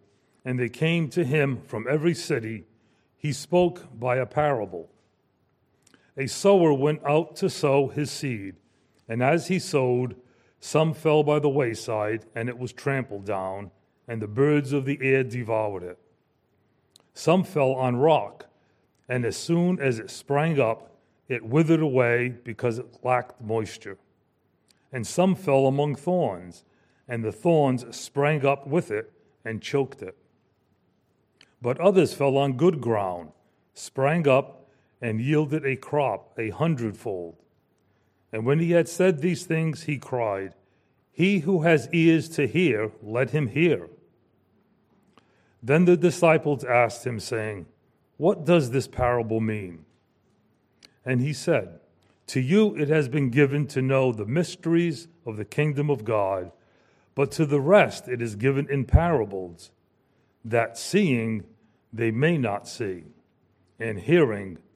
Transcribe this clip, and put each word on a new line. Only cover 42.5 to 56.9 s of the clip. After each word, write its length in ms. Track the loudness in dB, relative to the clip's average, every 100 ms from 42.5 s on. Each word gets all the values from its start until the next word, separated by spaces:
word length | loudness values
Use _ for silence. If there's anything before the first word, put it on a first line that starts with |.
| 2 2 0 -4 -8
let 280 | -6 -2 0
him 160 | -2 -2
hear." 420 | 2 2 0 -4 -20 _ _ _ _ _ _ _ _ _ _ _ _ _ _ _ _
Then 240 | 2 4 6
the 100 | 6
disciples 640 | 4 4 4 4 2 -4
asked 440 | 2 4 4 0 -8
him, 120 | -6
saying, 500 | -6 -6 -6 -8 -14 _ _ _ _ -2
"What 260 | 0 0
does 260 | 2 2 2
this 180 | -2 -4
parable 520 | -2 0 0 0 -2
mean?" 440 | -2 -4 -8 -16 -20 _ _ _ _ _ _ _ _ _ _ _ -4
And 140 | -2
he 120 | -2
said, 480 | -4 0 -2 -2 -14 _ _ _ _ -6
"To 140 | -4
you 360 | 2 4 4 2
it 120 | 0
has 200 | 2 2
been 220 | 0 2
given 380 | 4 4 2 -2
to 120 | -2
know 320 | 0 2 2
the 140 | 0 -2
mysteries 800 | -2 -2 -4 0 2 2 -2 -12 _
of 120 | -12 -10
the 80 |
kingdom 440 | -6 -2 0 0 0
of 160 | -2
God, 460 | 0 0 0 -2 -6 -14 _ _ _